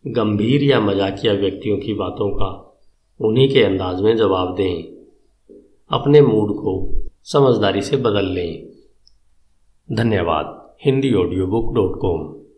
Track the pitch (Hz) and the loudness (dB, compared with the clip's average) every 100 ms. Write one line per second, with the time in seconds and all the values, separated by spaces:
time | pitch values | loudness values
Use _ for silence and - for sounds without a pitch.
0 | 131 117 107 104 110 143 143 127 104 98 | -6 -4 -2 0 0 2 2 2 0 0
1 | 98 - 117 101 98 92 - 98 - 104 | -2 -2 -2 0 -2 -4 -4 -4 -4 -6
2 | 90 - 101 95 98 90 - _ _ _ | -6 -4 -4 0 -2 -2 -18 _ _ _
3 | _ _ 110 113 135 135 104 95 92 90 | _ _ 0 2 4 4 2 0 -4 0
4 | 107 113 104 92 90 90 92 82 82 - | 0 2 2 0 -2 -2 -4 -4 -10 -20
5 | - _ _ _ _ - - _ _ - | -20 _ _ _ _ -20 -20 _ _ -2
6 | 139 147 131 107 104 98 104 95 - - | 6 6 6 4 0 -2 -4 -2 0 0
7 | - _ - 147 135 113 101 98 98 139 | 0 _ -4 2 4 4 0 -2 -2 -2
8 | 120 101 95 90 87 - - - _ _ | 0 0 -2 -4 -6 -8 -16 -20 _ _
9 | _ _ _ _ _ _ _ _ _ 113 | _ _ _ _ _ _ _ _ _ -2
10 | 117 101 85 78 71 - - _ 147 131 | 0 0 0 -2 -4 -12 -20 _ -2 0
11 | 135 107 87 90 92 113 113 120 95 - | 0 0 0 -2 -2 0 0 0 -2 -2
12 | 101 82 78 - - | -2 -2 -6 -16 -20